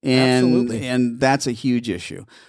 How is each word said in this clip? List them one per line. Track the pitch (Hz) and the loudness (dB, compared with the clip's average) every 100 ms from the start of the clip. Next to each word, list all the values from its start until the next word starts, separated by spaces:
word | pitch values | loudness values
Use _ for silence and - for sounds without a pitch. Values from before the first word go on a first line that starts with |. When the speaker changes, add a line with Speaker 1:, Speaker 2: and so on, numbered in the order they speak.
Speaker 1:
And, | 135 127 131 127 127 | 2 2 4 4 4
Speaker 2:
Absolutely. | 123 120 113 127 | 2 0 -4 -4
Speaker 1:
and | 127 123 117 | 0 0 0
that's | 131 139 135 | 0 0 -2
a | |
huge | 117 135 123 117 | -4 -2 -2 -2
issue. | 87 - 95 101 - | -6 -8 -14 -16 -20